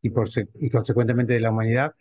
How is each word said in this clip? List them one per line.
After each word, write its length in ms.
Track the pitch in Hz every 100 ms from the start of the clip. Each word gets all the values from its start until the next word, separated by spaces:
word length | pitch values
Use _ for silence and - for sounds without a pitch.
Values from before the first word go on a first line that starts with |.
y, 80 | 120
por 200 | 117 110
se-, 180 | 120 104 -
y 100 | 131
consecuentemente 640 | 117 107 113 117 120 117
de 60 | 120
la 100 | 113
humanidad 440 | 110 113 120 151 -